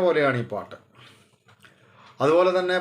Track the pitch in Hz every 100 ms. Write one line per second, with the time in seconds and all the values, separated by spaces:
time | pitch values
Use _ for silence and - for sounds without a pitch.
0 | 180 151 139 123 113 104 87 - _ -
1 | - - _ _ _ _ - _ _ _
2 | - - 139 170 185 180 180 180